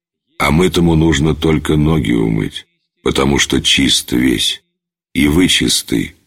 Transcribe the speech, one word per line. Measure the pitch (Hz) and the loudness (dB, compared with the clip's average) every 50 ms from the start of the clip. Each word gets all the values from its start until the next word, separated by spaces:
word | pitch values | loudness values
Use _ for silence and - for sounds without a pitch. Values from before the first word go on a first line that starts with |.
| _ _ _ _ _ _ _ - | _ _ _ _ _ _ _ -6
«А | 71 71 | -2 0
мытому | 71 80 92 90 - 90 87 85 82 | 2 2 2 2 2 2 2 2 2
нужно | 78 80 82 76 69 76 80 76 | 2 2 2 2 2 0 0 0
только | 73 80 80 80 73 69 - 78 76 | 0 0 0 0 0 0 0 0 2
ноги | 73 78 80 78 - 55 | 2 2 0 0 0 0
умыть, | 58 57 55 55 55 53 50 - - - - _ _ _ _ _ _ _ | 0 0 0 0 -2 -2 -4 -6 -10 -12 -18 _ _ _ _ _ _ _
потому | - - - 69 67 69 69 69 | -6 -4 -2 0 0 0 0 0
что | - - 69 67 | 0 -2 -2 -2
чист | - - - 67 67 64 - - - - | 0 0 0 2 2 0 0 -2 -2 -2
весь, | - 62 64 65 58 - - - - - _ _ _ _ _ _ _ _ _ _ - | -2 0 0 0 0 0 -2 -4 -6 -8 _ _ _ _ _ _ _ _ _ _ -4
и | - 71 73 | -2 0 2
вы | 73 87 92 85 | 2 2 2 2
чисты, | - - 64 58 - - - - - 57 50 - - _ _ | 2 0 0 0 -2 -4 -4 -4 -4 -4 -4 -4 -10 _ _